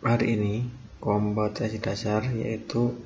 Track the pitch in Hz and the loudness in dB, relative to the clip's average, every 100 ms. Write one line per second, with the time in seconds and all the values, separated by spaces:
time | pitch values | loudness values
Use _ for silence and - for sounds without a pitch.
0 | 113 120 117 110 104 104 123 - - - | 4 4 4 2 2 0 -4 -6 -16 -8
1 | - 104 107 104 107 107 113 110 110 101 | 0 2 2 2 0 0 -4 -2 -4 -2
2 | 110 107 123 120 113 110 - 117 120 120 | 0 0 0 -2 -2 -4 -4 0 0 0